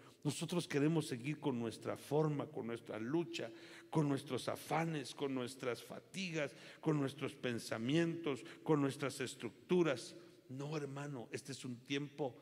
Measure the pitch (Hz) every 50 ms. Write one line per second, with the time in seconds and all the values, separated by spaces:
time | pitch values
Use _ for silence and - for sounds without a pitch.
0 | - - - - - 147 127 - 165 156 180 175 - - 147 143 139 156 170 156
1 | 151 - 135 117 113 147 151 147 - 147 127 117 117 113 110 - - 113 101 -
2 | - - 143 151 160 156 147 135 123 117 - - 110 113 117 113 - - - 110
3 | 110 117 147 170 170 - - - 123 113 - - - - - - - - - 160
4 | 151 143 139 127 135 139 127 113 - - 110 - - - 143 160 165 165 160 147
5 | 131 - - - 143 139 135 131 123 117 - - - 123 117 113 - - - -
6 | - - - 180 190 180 160 160 147 131 - - - - - - - 160 151 147
7 | 139 135 139 - 135 120 - - - 127 117 110 - - 123 113 113 123 147 165
8 | 170 170 160 165 - 151 135 123 - - - - - - 160 143 139 139 127 -
9 | 143 127 - - 131 117 - - - 110 - - - - 175 180 170 156 131 113
10 | - - - - - - - - - - 127 135 143 147 156 151 143 135 139 139
11 | 143 147 143 123 110 - - 123 - - 131 127 - 127 123 117 - - 139 139
12 | 147 143 - - 147 127 - -